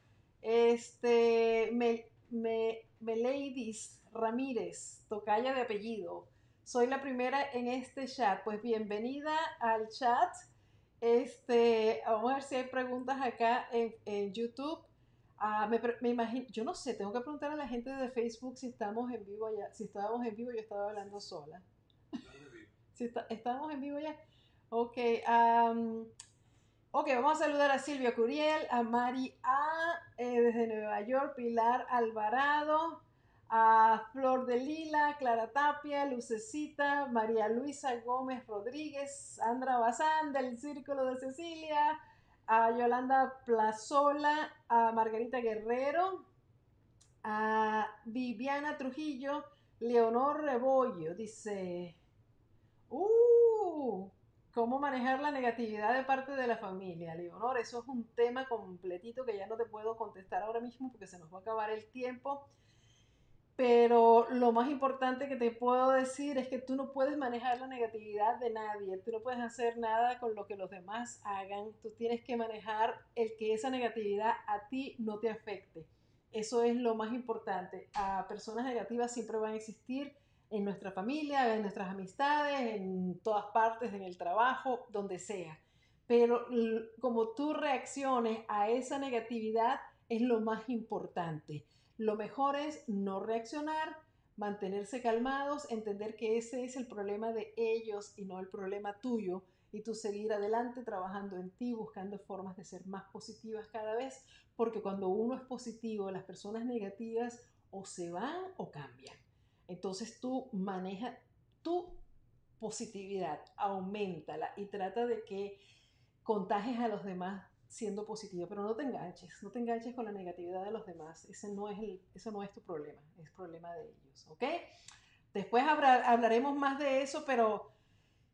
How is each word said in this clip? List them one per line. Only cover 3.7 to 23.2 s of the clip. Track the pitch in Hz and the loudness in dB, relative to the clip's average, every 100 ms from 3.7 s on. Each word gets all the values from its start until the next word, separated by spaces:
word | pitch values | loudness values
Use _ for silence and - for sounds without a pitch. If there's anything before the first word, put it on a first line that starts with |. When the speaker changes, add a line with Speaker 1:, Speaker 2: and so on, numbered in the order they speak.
| 214 - - _ | -8 -12 -18 _
Speaker 1:
Ramírez, | 226 226 233 269 233 175 165 - - - | -4 -2 0 -2 -2 -4 -8 -14 -16 -8
tocaya | 214 208 214 254 | -6 0 2 2
de | 269 | 0
apellido. | 240 208 214 220 175 175 - _ _ _ | -2 -4 -4 -6 -6 -10 -14 _ _ _
Soy | - 247 247 | -4 2 2
la | 269 | 2
primera | 277 247 247 269 277 | -2 -2 0 0 -2
en | 247 240 | -2 -2
este | 254 254 - 262 | -4 -6 -8 -8
chat. | - 226 190 - | 0 0 0 -2
Pues | 208 | -4
bienvenida | 240 220 214 208 233 285 294 311 320 - | -2 -2 -2 -4 -4 -4 -2 -2 -2 -2
al | 233 226 214 | 0 0 -2
chat. | - 247 247 349 - - _ _ _ _ - | -2 2 4 2 -2 -18 _ _ _ _ -2
Este, | 233 240 247 - - 240 233 226 220 226 - | 4 4 4 -8 2 6 6 6 4 2 2
vamos | 220 233 | 2 2
a | 269 | 0
ver | |
si | 277 262 | -2 -4
hay | |
preguntas | 254 262 254 247 254 269 | -2 -2 -2 -4 -4 -2
acá | 254 226 233 247 - | -2 2 2 2 0
en, | 233 233 226 - | -2 -2 -4 -6
en | 208 202 | -2 -2
YouTube. | 196 233 - 277 330 - _ _ _ _ - | -2 -6 -4 -6 -6 -12 _ _ _ _ -4
Ah, | 208 214 214 | 0 0 2
me | 226 | 2
pre-, | 233 233 | 0 -2
me | 240 | 0
imagino, | 240 226 247 - | 0 -2 -4 -6
yo | - | -6
no | 240 | -6
sé, | 359 269 | -6 -6
tengo | 214 202 | -4 -4
que | 226 | -4
preguntar | 247 294 294 | -6 -6 -6
a | 302 | -6
la | 277 | -6
gente | 240 247 | -6 -6
de | 269 254 | -6 -4
Facebook | 254 233 233 254 254 | -2 -4 -4 -12 -10
si | 254 | -10
estamos | - 208 220 247 | -6 -6 -4 -4
en | 240 202 | -6 -10
vivo | 208 220 | -8 -6
allá. | 214 202 | -6 -8
Si | - | -10
estábamos | 220 208 202 233 240 | -10 -6 -4 -2 -4
en | |
vivo, | 214 247 | -4 -6
yo | 233 | -8
estaba | 220 202 202 | -8 -6 -4
hablando | 214 202 202 | -6 -8 -10
sola. | 196 175 147 170 - _ _ _ - | -12 -12 -12 -18 -20 _ _ _ -14
Speaker 2:
Estamos | - - - | -14 -14 -20
en | - | -20
vivo. | 349 - _ | -20 -20 _
Speaker 1:
<laughs> | _ | _
Si | - | -8
está, | 240 - | -6 -6